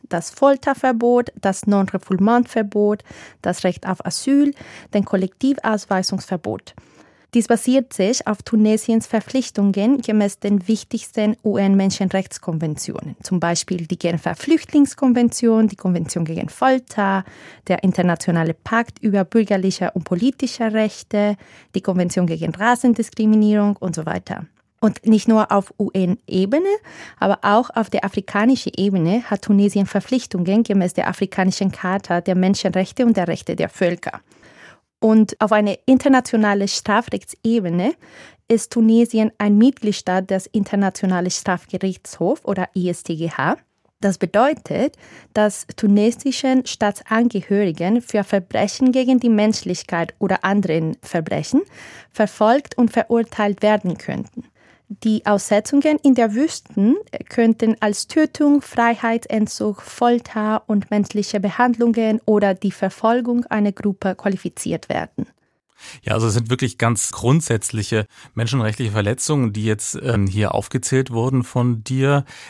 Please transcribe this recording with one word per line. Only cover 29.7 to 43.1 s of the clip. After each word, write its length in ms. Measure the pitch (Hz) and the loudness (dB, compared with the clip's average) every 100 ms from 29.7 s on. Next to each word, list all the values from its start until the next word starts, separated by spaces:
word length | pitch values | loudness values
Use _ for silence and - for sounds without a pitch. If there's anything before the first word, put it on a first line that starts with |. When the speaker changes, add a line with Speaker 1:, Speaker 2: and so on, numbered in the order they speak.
| 202 190 | 2 0
Speaker 1:
Verpflichtungen 800 | 202 - 254 - 180 175 208 | -2 -2 -4 -2 -4 0 2
gemäß 300 | 226 196 185 | 2 0 0
der 120 | - - | 0 -4
Afrikanischen 640 | - 190 - 190 - 196 | -2 -4 0 0 0 -2
Charta 500 | - 185 196 - 175 | -4 -4 -4 -2 -2
der 140 | 175 | 0
Menschenrechte 720 | 180 185 196 190 185 190 - 240 | 2 2 2 0 -2 -2 0 2
und 100 | 196 | 2
der 120 | 170 | 0
Rechte 260 | 151 - | -4 -6
der 140 | 175 160 | -4 -4
Völker. 540 | - 175 175 - - - _ - - - - _ _ | -2 -2 -2 -8 -12 -18 _ -20 -20 -20 -20 _ _
Und 420 | 220 220 208 - | 4 6 4 2
auf 120 | 214 | 2
einer 240 | 214 208 - - | 2 2 -2 2
internationalen 800 | 262 277 262 254 220 208 202 196 | 4 4 2 2 0 2 0 -2
Strafrechtsebene 1300 | - - 208 240 196 - - 226 233 175 175 208 - - - - _ - | -4 0 0 0 -8 -10 -8 -2 0 0 0 -2 -4 -10 -20 -20 _ -2
ist 240 | 226 - | -2 0
Tunesien 580 | 240 220 226 233 220 214 - | 2 4 6 4 2 -2 0
ein 180 | 208 208 | 2 6
Mitgliedstaat 720 | 247 - 208 196 - 185 190 | 4 4 -2 -4 -2 -2 0
des 160 | 190 - | -4 -2
Internationalen 840 | 220 196 202 196 - 185 180 180 | -4 -2 0 -2 -2 -2 -2 -2
Strafgerichtshofs 1120 | - - 180 - 185 190 185 - - 180 311 | -4 -4 -4 -6 -6 -6 -6 -14 -4 -2 -2
oder 240 | - 196 180 | -4 -4 -4
I 160 | 190 175 | -4 -4
S 140 | 175 | -4
T 100 | - | -8